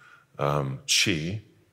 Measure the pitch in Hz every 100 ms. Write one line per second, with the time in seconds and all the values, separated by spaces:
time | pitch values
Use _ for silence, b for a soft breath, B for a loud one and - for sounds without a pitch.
0 | b b b - 71 73 67 67 - -
1 | - 85 80 104 - - _